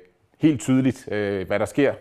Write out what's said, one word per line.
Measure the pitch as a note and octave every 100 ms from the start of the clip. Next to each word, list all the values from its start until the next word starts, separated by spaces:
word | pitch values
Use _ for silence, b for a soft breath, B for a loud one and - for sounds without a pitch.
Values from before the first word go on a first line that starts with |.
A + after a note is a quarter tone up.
| - _ _ _
helt | D#3 C#3
tydeligt, | - C3 C3 A#2+ -
øh, | G#2 G#2 G2+ F#2
hvad | G2+
der |
sker, | G#2 - C3+ -